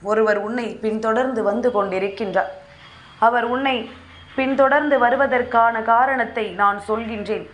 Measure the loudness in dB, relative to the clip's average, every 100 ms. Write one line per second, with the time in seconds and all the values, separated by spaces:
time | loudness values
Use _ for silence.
0 | 0 2 2 0 -2 -6 -6 -6 -4 -2
1 | 0 0 0 0 -2 0 0 0 -2 -2
2 | -4 -4 -4 -2 -4 -8 -20 -20 -20 -20
3 | -20 0 2 2 -2 -2 -2 -2 -6 -16
4 | -20 -20 -10 -2 0 4 4 4 2 2
5 | 4 2 2 2 2 4 4 2 2 2
6 | 2 0 -2 -4 -6 0 0 0 -4 -4
7 | -4 -8 -6 -6 -8